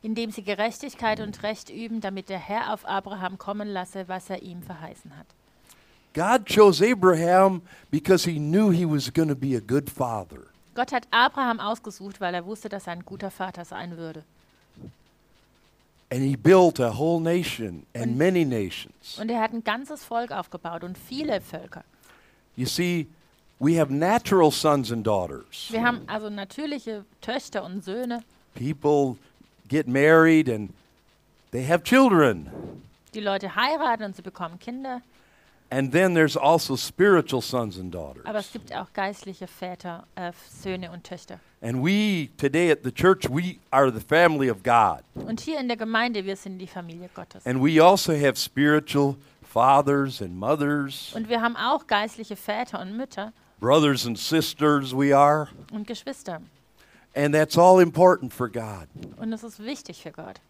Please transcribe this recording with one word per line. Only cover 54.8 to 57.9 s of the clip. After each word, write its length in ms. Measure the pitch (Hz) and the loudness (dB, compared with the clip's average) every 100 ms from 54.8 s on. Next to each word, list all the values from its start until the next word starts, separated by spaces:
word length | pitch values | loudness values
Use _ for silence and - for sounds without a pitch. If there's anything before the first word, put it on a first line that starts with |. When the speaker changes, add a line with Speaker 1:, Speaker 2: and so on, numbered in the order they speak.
| 135 131 | 0 -2
Speaker 2:
we 180 | 139 | 4
are. 340 | 139 143 151 147 - - | 6 6 4 -2 -12 -14
Speaker 1:
Und 160 | 220 208 | -12 -10
Geschwister. 540 | 233 - 269 - 165 127 _ _ _ _ _ _ | -12 -12 -12 -12 -12 -14 _ _ _ _ _ _
Speaker 2:
And 200 | - 147 | -2 0
that's 240 | 151 156 - | 2 2 6
all 240 | 180 185 | 8 8
important 500 | 175 | 6